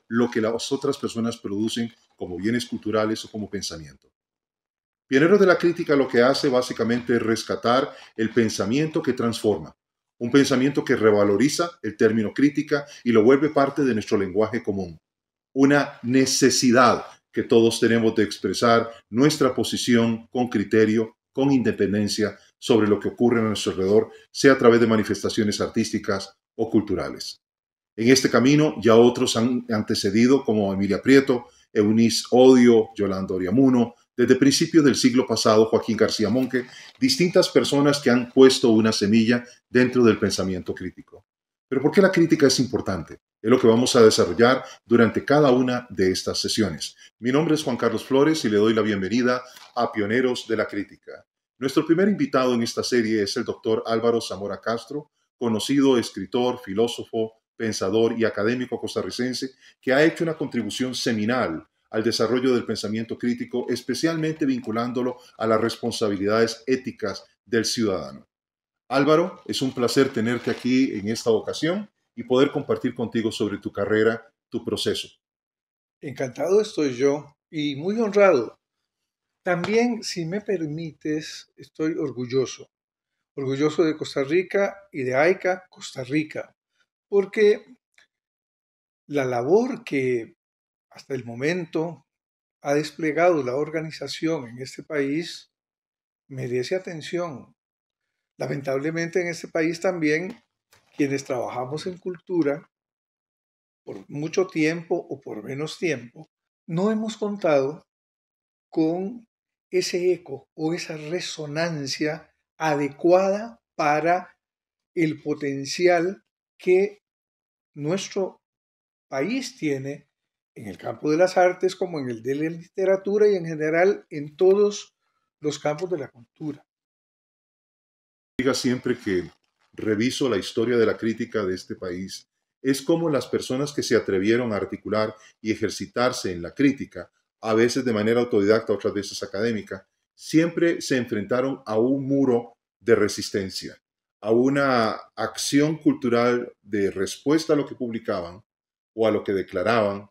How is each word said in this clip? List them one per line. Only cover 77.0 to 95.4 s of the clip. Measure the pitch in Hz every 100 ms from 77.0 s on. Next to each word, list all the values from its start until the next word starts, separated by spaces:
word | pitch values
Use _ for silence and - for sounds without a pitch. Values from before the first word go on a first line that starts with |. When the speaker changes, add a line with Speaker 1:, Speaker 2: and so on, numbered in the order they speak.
| 139 147 143 _ _
Speaker 2:
y | 156 147 135
muy | 180 220
honrado. | 214 202 190 139 107 - _ _ _ _ _ _ _ _
También, | 185 175 180 220 240 226
si | - 175 160
me | 202
permites, | 214 185 151 156 165 - 156 156 151 - - -
estoy | - - 156
orgulloso. | - 143 117 123 131 117 - - _ _ _ _ _ _ -
Orgulloso | 135 135 151 165
de | 160 151
Costa | 135 143
Rica | 135 175 180 196 196 - _
y | 147
de | 127
aica | 131 165 190 185 185 -
Costa | - - 135
Rica, | 123 151 151 120 - _ _ _ _ _ -
porque | 202 190 220 208 240 - _ _ _ _ _ _ _ _ _ _ _ _ _ -
la | 143
labor | 127 120 127 208 254 233
que | - 139 127 120 113 _ _ _ _ _ _
hasta | - -
el | 131
momento | 117 117 147 180 170 165 170 156 _ _ _ _ _ _
ha | 147
desplegado | 147 151 - 160 147 175 160
la | 123 135
organización | 151 160 160 - 139 - 160 160 117
en | 123
este | 131 -
país | - 151 139 151 170 -